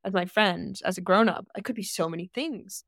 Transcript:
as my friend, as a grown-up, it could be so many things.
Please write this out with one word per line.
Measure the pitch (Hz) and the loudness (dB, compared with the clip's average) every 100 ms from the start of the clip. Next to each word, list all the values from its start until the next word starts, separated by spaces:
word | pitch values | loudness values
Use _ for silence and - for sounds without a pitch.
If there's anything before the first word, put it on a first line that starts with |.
| 196 | -2
as | |
my | 190 180 | 0 0
friend, | - 208 175 175 190 - | 4 4 2 -4 -4 -4
as | 185 | -2
a | |
grown-up, | 180 190 220 - - - | 4 6 6 2 -8 -12
it | 202 | -8
could | 233 | -8
be | |
so | 190 - 165 | -6 -2 -2
many | 170 185 | -2 -8
things. | - 320 226 190 - | -6 -6 -6 -10 -16